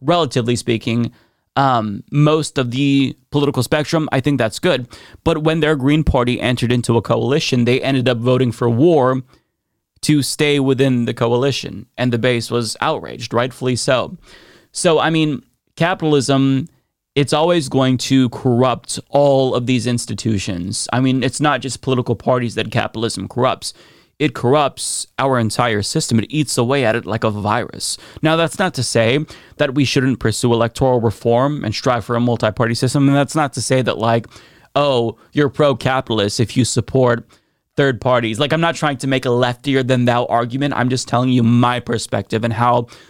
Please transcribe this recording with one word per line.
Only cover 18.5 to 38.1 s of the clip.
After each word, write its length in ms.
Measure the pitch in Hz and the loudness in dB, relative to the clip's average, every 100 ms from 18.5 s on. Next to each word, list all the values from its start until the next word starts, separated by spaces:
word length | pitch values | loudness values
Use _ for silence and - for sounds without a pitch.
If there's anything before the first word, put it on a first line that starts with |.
| 120 127 120 - - - | 2 2 0 -6 -12 -2
all 480 | 143 143 135 131 120 | 2 4 4 2 0
of 100 | 120 | 0
these 220 | 127 113 | 0 0
institutions. 960 | 120 - 113 113 104 101 90 90 117 - | -4 -4 -6 -2 -2 -4 -6 -6 -8 -4
I 80 | 120 | 0
mean, 240 | 131 131 | 2 0
it's 160 | 127 - | -2 -2
not 200 | 147 135 | -2 -2
just 220 | 127 - | -4 -8
political 320 | - 127 123 | -2 -2 -2
parties 400 | 113 - 127 120 | -2 -2 -2 -2
that 160 | 110 110 | -4 -4
capitalism 560 | 113 104 110 113 95 101 | -4 -4 -4 -6 -6 -8
corrupts. 480 | 120 127 95 - - - _ _ - | -2 -2 -2 -8 -16 -20 _ _ -4
It 160 | 151 - | -4 -2
corrupts 720 | 123 147 139 - - - - - | 0 2 0 -4 -8 -8 -8 -4
our 220 | 135 127 | 0 0
entire 420 | 113 - 120 104 | 0 0 -2 -2
system. 380 | 98 160 - 117 | -4 -4 0 -2
It 60 | 101 | 0
eats 280 | 151 143 - | -4 -2 -2
away 280 | 120 139 | 0 0
at 100 | 117 | 0
it 120 | 113 90 | -2 -4
like 180 | 113 | -4
a 60 | 113 | -4
virus. 640 | 104 104 117 98 - - - - - | -2 -2 -2 -4 -8 -10 -10 -14 -4
Now, 140 | 156 165 | 0 0
that's 240 | 165 - | 0 -2
not 120 | 190 | -4
to 100 | - | -4
say 420 | 117 117 113 143 156 - - - | -2 2 2 2 -2 -10 -10 -4
that 180 | 147 | -2
we 100 | 131 | 0
shouldn't 360 | 131 143 131 117 | 0 2 0 0
pursue 320 | 113 104 123 | -2 0 2
electoral 480 | 117 113 - 131 127 | 2 0 0 0 2
reform 640 | 113 - 117 117 139 147 | 0 0 0 2 2 -2
and 100 | - | -6
strive 300 | - 135 120 | -4 -2 -2
for 100 | - | 0
a 60 | 120 | 0
multi-party 540 | 120 117 110 - 113 | 0 0 0 0 -2
system. 340 | 117 127 147 139 | 0 0 2 4
And 80 | 139 | 4
that's 180 | 139 | 2
not 180 | 160 151 | 0 -2
to 80 | - | -4
say 200 | - 131 | -2 0
that, 160 | 120 - | 0 0
like, 300 | 113 117 107 - - _ _ 139 | 0 0 -2 -12 -20 _ _ 0
oh, 420 | 143 127 117 - _ | 2 2 0 -4 _
you're 160 | 147 143 | 0 0
pro-capitalist 920 | - 147 123 131 131 - 110 101 - | 2 2 2 0 -2 -2 -2 0 0
if 180 | 110 - | -2 0
you 80 | |
support 640 | 123 - - 131 127 120 - _ _ _ _ - | 0 -2 0 2 2 2 -4 _ _ _ _ 0
third 240 | 139 123 | 0 0
parties. 380 | 127 | 0